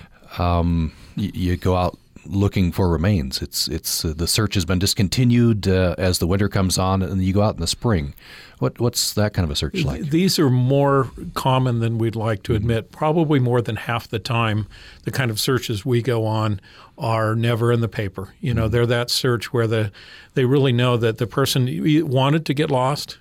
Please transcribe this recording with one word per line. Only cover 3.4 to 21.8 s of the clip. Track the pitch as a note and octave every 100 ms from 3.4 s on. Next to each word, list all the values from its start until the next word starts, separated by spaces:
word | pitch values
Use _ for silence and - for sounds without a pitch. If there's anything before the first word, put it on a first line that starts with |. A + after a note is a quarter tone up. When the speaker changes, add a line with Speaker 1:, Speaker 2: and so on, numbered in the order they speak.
Speaker 1:
It's, | - - -
it's, | E2 - - E2+
uh, | D2+
the | E2+
search | - G#2
has | G2+
been | E2+ F#2
discontinued, | G2 - F#2 - A#2+ A#2+ A#2 A2 F#2+
uh, | F#2 F2+ -
as | F2+ -
the | E2+
winter | G2 G2+
comes | G#2 F#2 -
on, | F#2 F#2+
and | F2+ F#2+
you | F#2
go | G2
out | G#2 -
in |
the | E2
spring. | - B2 F#2 C#2+ - - - - -
What, | C3 -
what's | A#2 - - -
that | G#2
kind | -
of | E2
a | D2
search | D2 F#3
like? | C#3+ -
Speaker 2:
Th-, | D#3
these | D#3+ F#3 -
are | C#3+
more | B2 B2 C#3 C#3 C#3 B2 - F3
common | - C3 C3 B2+ A#2+
than | A2+ A#2
we'd | A2+ A2+
like | A2 G#2
to | -
Speaker 1:
Mm-hmm. | A2
Speaker 2:
admit. | A2+ A2+ -
Probably | - D#3 E3 D3+ C#3+
more | A#2+ B2
than | A#2 G#2+
half | - A#2 -
the | A2+
time, | - A#2+ A2+ G#2+ G2+ - - -
the | -
kind | - B2
of | G#2+
searches | - B2 - G#2 C3+
we | A#2+
go | A#2 A#2 A2
on | A2 G#2+ G#2 - - - -
are | A#2 A2+ A2 A2+
never | A#2 A#2 A#2
in | A#2+
the | A2+
paper. | - G2+ - G2 -
You | C#3+
know, | A2+
Speaker 1:
Mm-hmm. | A2
Speaker 2:
they're | A#2+ A#2+
that | A#2+ A#2+
search | - C3 A#2 -
where | A#2+ A2+
the, | A2+ G#2+ - - - - -
they | B2
really | C#3 C3+
know | A#2+ B2 A#2+
that | A2+ A2
the | A#2+
person | - C3+ C#3 B2+
y-, | E3